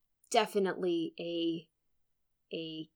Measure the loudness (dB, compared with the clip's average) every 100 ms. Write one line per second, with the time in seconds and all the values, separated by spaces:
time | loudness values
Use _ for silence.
0 | _ _ 0 2 4 2 2 2 0 0
1 | -2 -6 -4 -2 0 -2 -6 _ _ _
2 | _ _ _ _ -12 -8 -8 -10 -12